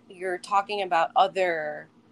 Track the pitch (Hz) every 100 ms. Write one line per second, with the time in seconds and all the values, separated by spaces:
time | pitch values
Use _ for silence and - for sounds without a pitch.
0 | - 185 185 180 - 202 196 208 185 170
1 | 165 - 190 180 185 165 151 151 156 _
2 | _